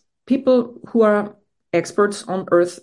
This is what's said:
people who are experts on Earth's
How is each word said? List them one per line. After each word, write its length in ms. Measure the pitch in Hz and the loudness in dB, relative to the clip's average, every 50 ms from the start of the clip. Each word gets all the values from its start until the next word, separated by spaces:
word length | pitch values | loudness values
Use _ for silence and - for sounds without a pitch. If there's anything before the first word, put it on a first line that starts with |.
| _ _ _ _ _ | _ _ _ _ _
people 540 | - 254 269 - 262 254 247 240 - - - - - | -4 -4 -2 2 2 2 2 0 -2 -8 -20 -14 -4
who 140 | - 233 220 | 0 2 2
are 340 | 214 208 208 202 208 - _ _ _ _ _ _ _ - | 4 2 0 -2 -6 -12 _ _ _ _ _ _ _ -4
experts 520 | 170 165 - - - 202 202 202 - - | -4 -4 -4 -2 0 0 0 -2 -6 -10
on 220 | - 180 190 185 - | -8 -8 -8 -4 0
Earth's 300 | - 175 175 175 - - | 2 2 2 0 -4 -10